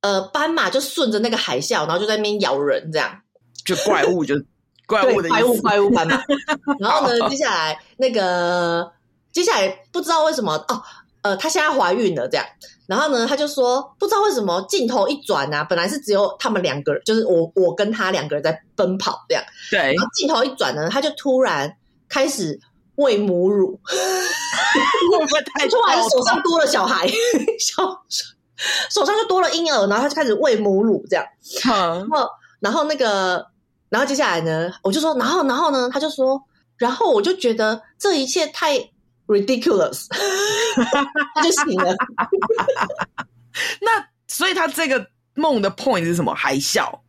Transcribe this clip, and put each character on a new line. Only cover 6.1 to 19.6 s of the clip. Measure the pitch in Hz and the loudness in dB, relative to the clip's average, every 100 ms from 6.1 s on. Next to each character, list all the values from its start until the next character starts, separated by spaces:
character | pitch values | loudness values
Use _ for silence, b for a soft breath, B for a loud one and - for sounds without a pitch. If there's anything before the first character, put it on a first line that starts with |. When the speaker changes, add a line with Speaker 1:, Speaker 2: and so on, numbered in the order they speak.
| 262 - 277 - | 0 0 -4 -2
Speaker 2:
<laughs> | 294 - 285 | -4 -4 -2
Speaker 1:
然 | 226 | 0
后 | 311 269 | 2 2
呢， | 240 | 0
Speaker 2:
好。 | 233 | 0
Speaker 1:
接 | 269 | -2
下 | 277 | -2
来 | 185 156 151 B - | 0 -2 -6 B -2
那 | 262 | 0
个， | 226 185 180 175 180 170 170 170 _ _ _ _ | 0 0 0 0 0 0 -2 -4 _ _ _ _
接 | - | -2
下 | 359 269 | 0 2
来 | 190 190 _ | 0 -4 _
不 | 349 | -8
知 | 302 | 0
道 | 330 | 2
为 | 311 | 2
什 | 311 | 0
么， | 202 156 - | -2 -2 -4
哦， | 220 B B B _ | -6 B B B _
呃， | 302 - | -2 -2
她 | 311 | -2
现 | 330 | 0
在 | 302 | 0
怀 | 269 180 | 2 2
孕 | 196 214 | 2 0
了 | 156 127 | -2 -2
这 | 143 | -4
样。 | - _ B B - | -4 _ B B -4
然 | 202 | -2
后 | 302 | 0
呢， | 247 233 | 0 0
她 | - | -2
就 | 294 | -2
说， | 285 247 254 269 _ | 0 2 0 -4 _
不 | 403 | 0
知 | |
道 | 415 | 2
为 | 427 | 2
什 | 269 | 0
么 | 196 175 190 | 0 -2 0
镜 | 392 233 | 0 0
头 | 233 190 | 2 0
一 | 285 | -2
转 | - 165 139 | -2 0 0
啊， | 147 | -2
本 | 151 170 | -2 0
来 | 180 | 0
是 | 294 | -4
只 | 214 | 0
有 | 196 202 - | 2 2 -2
他 | 277 | -2
们 | 202 | 0
两 | 170 139 | 0 -2
个 | 143 | -2
人， | 147 | -2
就 | - | 0
是 | 220 | 0
我， | 214 170 165 | 2 2 2
我 | - 180 | 2 0
跟 | 170 208 | 2 -2
她 | 220 190 | 0 -2
两 | 180 147 | -2 -2
个 | |
人 | 147 | -2
在 | 151 156 _ | -2 -4 _
奔 | - 185 190 | -2 0 0
跑 | - - - | -4 -6 -4
这 | |
样。 | 156 - B | -4 -4 B